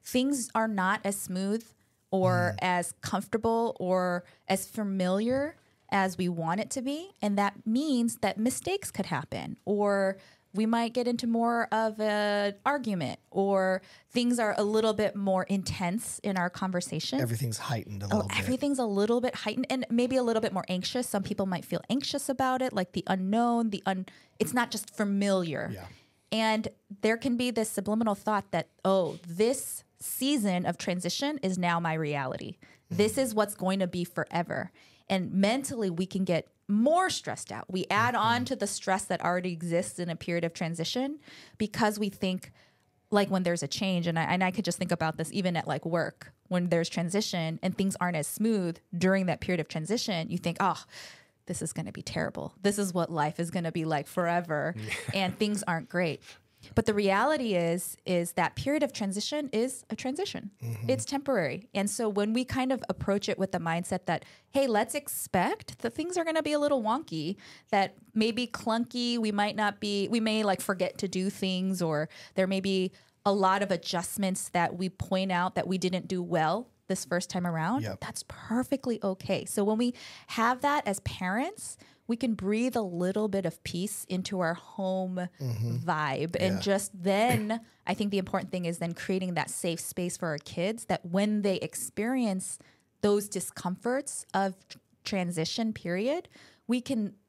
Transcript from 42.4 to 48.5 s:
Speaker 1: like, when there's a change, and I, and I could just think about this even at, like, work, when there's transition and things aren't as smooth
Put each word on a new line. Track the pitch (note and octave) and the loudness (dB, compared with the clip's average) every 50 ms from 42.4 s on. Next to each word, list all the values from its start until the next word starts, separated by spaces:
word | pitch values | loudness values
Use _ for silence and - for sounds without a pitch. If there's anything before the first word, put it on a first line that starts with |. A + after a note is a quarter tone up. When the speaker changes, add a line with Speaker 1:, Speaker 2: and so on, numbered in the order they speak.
| - - - _ - _ _ _ _ _ _ _ _ _ | -6 -12 -20 _ -20 _ _ _ _ _ _ _ _ _
Speaker 1:
like, | G#3 G#3 G3+ G3 | 2 2 4 4
when | F#3+ F#3 F#3 | 2 2 2
there's | F3 E3+ E3+ - | 2 0 0 -2
a | - | -4
change, | - - G3+ F#3+ F#3 F3 E3 | -4 -2 0 0 2 2 2
and | E3+ E3 E3 | 2 0 0
I, | D#3+ | 2
and | - F3 F3+ F#3 | 2 2 2 2
I | F#3 | 2
could | F3+ G#3+ G3 | 0 0 -2
just | F3+ E3+ | -2 -2
think | - F#3 F3 | -2 0 -2
about | F3 E3 D#3+ D#3+ D#3 | 0 0 0 -2 0
this | - E3 D#3 | -2 -6 -4
even | - G#3 F3+ F#3 F3 | -2 0 0 0 0
at, | D#3+ - | 0 -2
like, | D#3+ C#3+ D3+ - | -2 -4 -2 -2
work, | E3+ E3 E3+ D#3 - - _ - - - _ _ _ | -2 0 0 -2 -2 -6 _ -20 -20 -20 _ _ _
when | F3+ F3+ F3 | 0 0 2
there's | F3 F3 E3+ E3+ - | 2 2 2 2 0
transition | - E3+ E3+ E3 F3+ G3+ A3 - - F3 D#3+ D#3+ E3 - - | -2 -2 -2 0 0 0 0 0 -2 -2 -2 -2 -4 -2 -2
and | F#3+ F#3 | -2 0
things | - F#3+ F#3+ F#3+ - | 2 0 0 2 0
aren't | F3+ F3+ F3 | -2 0 0
as | D#3+ D3 | -2 -2
smooth | - - - G#3 A3+ | -4 -2 0 2 2